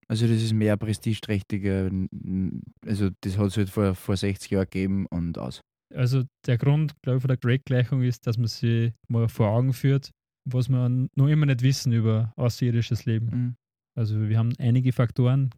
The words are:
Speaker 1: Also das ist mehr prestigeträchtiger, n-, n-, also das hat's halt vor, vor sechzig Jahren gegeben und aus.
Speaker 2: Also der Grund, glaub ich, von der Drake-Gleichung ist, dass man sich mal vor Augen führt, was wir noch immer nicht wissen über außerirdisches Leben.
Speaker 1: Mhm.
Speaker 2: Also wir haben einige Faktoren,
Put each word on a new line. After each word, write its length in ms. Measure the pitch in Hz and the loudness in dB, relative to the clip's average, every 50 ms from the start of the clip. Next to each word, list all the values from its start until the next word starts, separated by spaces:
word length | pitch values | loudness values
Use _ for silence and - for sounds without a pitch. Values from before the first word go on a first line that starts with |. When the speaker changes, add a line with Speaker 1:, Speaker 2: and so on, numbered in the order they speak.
| _ | _
Speaker 1:
Also 200 | - 117 107 117 | -4 -2 0 2
das 140 | 113 113 110 | 2 2 2
ist 120 | 113 110 110 | 2 2 2
mehr 240 | 107 107 107 104 | 2 2 2 2
prestigeträchtiger, 1120 | 101 110 110 104 - - 113 110 - - - 107 98 - - 107 98 98 98 95 98 95 | 0 0 -2 -4 -2 -2 -4 -4 -4 -4 -4 -4 -4 -4 -4 -6 -4 -2 0 0 0 0
n-, 200 | 95 95 95 92 - - | -2 -2 -4 -4 -6 -8
n-, 480 | - - 92 92 95 92 - - - - - - _ - | -10 -8 -4 -4 -2 -2 -4 -4 -8 -12 -16 -20 _ -8
also 240 | 110 107 98 101 92 90 - | -4 -2 0 0 -2 -2 -4
das 160 | - 101 92 | -6 -4 -2
hat's 200 | 104 101 98 - | 0 0 0 0
halt 120 | 107 101 95 | -2 -2 -2
vor, 260 | - 107 101 95 92 | 0 0 0 0 0
vor 200 | - - - 101 | -2 -4 -4 -2
sechzig 360 | 90 101 98 95 - - - | -2 -2 -2 -4 -4 -6 -2
Jahren 140 | 101 98 95 - | -2 -2 -2 -2
gegeben 360 | - 95 95 95 98 98 90 | -2 -2 -2 0 0 -2 -2
und 300 | - 85 85 85 85 82 | -4 -4 -4 -4 -4 -4
aus. 220 | 50 58 64 - - - _ _ _ _ - - | -6 -8 -10 -10 -12 -18 _ _ _ _ -10 -4
Speaker 2:
Also 280 | 135 127 123 135 131 127 - _ _ - | -2 0 0 2 0 -2 -4 _ _ -2
der 100 | - 123 | 0 0
Grund, 360 | 113 - 143 143 156 156 143 - _ - | 2 2 2 2 2 0 -2 -4 _ -4
glaub 140 | 131 127 | -2 -2
ich, 40 | 131 | 0
von 60 | 127 | 0
der 100 | 131 127 | 0 -2
Drake-Gleichung 640 | - - 120 123 135 - - 127 123 123 - 139 131 123 | 0 0 0 0 0 0 0 0 2 2 2 0 0 0
ist, 220 | 123 117 - - | 0 -2 -2 -4
dass 100 | 123 113 | -2 -2
man 100 | 120 120 | 0 -2
sich 460 | 110 - - 120 117 117 117 117 117 - _ _ - | -2 -2 -2 0 0 2 2 0 -2 -4 _ _ -2
mal 180 | 117 117 117 | 0 0 0
vor 220 | 110 - - 113 101 | 0 0 0 0 2
Augen 240 | 110 120 127 135 123 | 2 2 2 0 0
führt, 380 | - - 135 135 139 - - _ _ _ _ _ _ - 135 | 0 2 2 2 0 -2 -6 _ _ _ _ _ _ -8 -4
was 200 | 120 127 120 - | -2 -2 0 0
wir 200 | 131 123 123 123 123 127 131 - - | 0 2 2 0 0 0 -2 0 2
noch 120 | 143 135 | 2 4
immer 180 | 147 151 151 151 | 4 4 4 4
nicht 160 | 143 135 120 | 2 2 2
wissen 320 | 123 135 135 - - 131 117 | 2 2 2 2 0 0 2
über 380 | 117 110 113 110 110 113 110 - | 2 4 2 2 2 0 -2 -2
außerirdisches 720 | - 127 117 - - 127 120 117 117 110 - 120 - - | -2 -2 -2 0 0 0 0 2 0 0 0 -2 -2 -2
Leben. 200 | 120 113 110 113 | -2 -2 0 -2
Speaker 1:
Mhm. 280 | 113 123 123 123 123 120 - _ _ _ _ _ _ - | -2 -2 -2 -4 -4 -6 -10 _ _ _ _ _ _ -6
Speaker 2:
Also 320 | 120 113 104 107 107 107 | -4 -2 -2 0 0 0
wir 120 | 104 110 113 | 0 2 2
haben 140 | 113 117 117 | 2 0 -2
einige 340 | - 127 117 120 127 127 127 | 0 0 2 2 2 2 2
Faktoren, 600 | - - 120 110 - - 123 123 131 139 139 123 - | 2 0 0 0 0 2 2 2 2 2 0 -2 -4